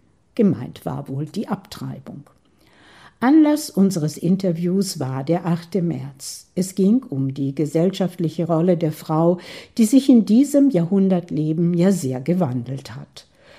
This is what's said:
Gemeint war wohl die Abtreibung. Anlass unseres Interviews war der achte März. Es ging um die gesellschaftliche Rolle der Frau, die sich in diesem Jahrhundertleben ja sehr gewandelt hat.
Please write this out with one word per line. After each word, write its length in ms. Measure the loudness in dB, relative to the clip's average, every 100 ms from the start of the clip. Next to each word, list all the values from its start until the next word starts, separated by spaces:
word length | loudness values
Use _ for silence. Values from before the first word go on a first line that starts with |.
| _ _ _
Gemeint 500 | 0 2 2 -6 -12 -10
war 220 | -8 -8
wohl 200 | -8 -8
die 200 | -8 -8
Abtreibung. 760 | -8 -10 -14 -12 -12 -16 -18 -20 _ _ _ _ _ _ -20 -20 _
Anlass 480 | 4 6 6 2 -2
unseres 480 | 2 2 2 -4 -2
Interviews 840 | 0 0 0 -2 -2 -2 -2 -4
war 240 | -6 -4
der 220 | -2 -2 0
achte 360 | -4 -4 -4
März. 640 | -2 -4 -8 -14 -16 -16 -10 -6
Es 200 | -6 0
ging 280 | 2 2
um 300 | 0 -4 -4
die 220 | -4 -4 -2
gesellschaftliche 880 | -2 0 0 0 -4 -2 -4 -4 -2
Rolle 300 | 0 2 0
der 160 | -2
Frau, 460 | -4 -4 0 2 0 -4 -18 -8 0
die 80 | 4
sich 240 | 4 6
in 160 | 4 6
diesem 440 | 4 4 4 4
Jahrhundertleben 1040 | 2 0 2 2 0 -2 -4 -2 0 0
ja 200 | 2 2
sehr 260 | 2 -2 -4
gewandelt 760 | -2 0 0 -2 -6 -10 -12 -16
hat. 300 | -18 -20 -20 _ _